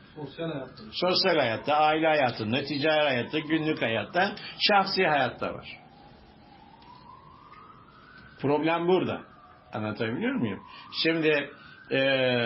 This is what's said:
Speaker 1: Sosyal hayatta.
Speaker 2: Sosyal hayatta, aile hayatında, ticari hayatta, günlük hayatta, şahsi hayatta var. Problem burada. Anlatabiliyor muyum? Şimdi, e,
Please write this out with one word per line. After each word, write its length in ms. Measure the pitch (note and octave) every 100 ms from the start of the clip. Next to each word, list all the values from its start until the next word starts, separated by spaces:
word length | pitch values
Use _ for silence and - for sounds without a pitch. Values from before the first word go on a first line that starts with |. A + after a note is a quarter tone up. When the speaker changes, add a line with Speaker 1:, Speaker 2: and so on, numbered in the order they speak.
| - D#3
Speaker 1:
Sosyal 360 | C#3 - E3
hayatta. 320 | C#3+ C3 - -
Speaker 2:
Sosyal 440 | - F3+ F3 F#3+ D#3+
hayatta, 380 | B2 A2 -
aile 340 | D3+ D3+ D#3 D#3+
hayatında, 560 | D3+ B2+ A#2 G#2+ B2+
ticari 400 | C#3 D3 D#3 D3+
hayatta, 360 | D3 B2 A#2 D3+
günlük 420 | D3 D#3+ D3+ D#3
hayatta, 540 | B2+ A2+ G#2 F3 G3+ G#3 - -
şahsi 440 | - G3+ F#3+ F#3+
hayatta 500 | F3 D3 B2 - F#2+
var. 260 | - - - - - - - - - - - - - - - - C6+ C6+ C6+ C6+ C6+ C6+ - - - - - - -
Problem 460 | C3+ D3 D#3 E3+ E3+
burada. 340 | F#3 B2+ F2+ - - - - -
Anlatabiliyor 600 | A2 G#2+ G#2+ A2+ C3 A#3 C4
muyum? 240 | A#2 F#2 - - - -
Şimdi, 460 | D#3+ E3 D#3 D3 C#3+ - - - -
e, 100 | C3+ C3+ C3 B2+ B2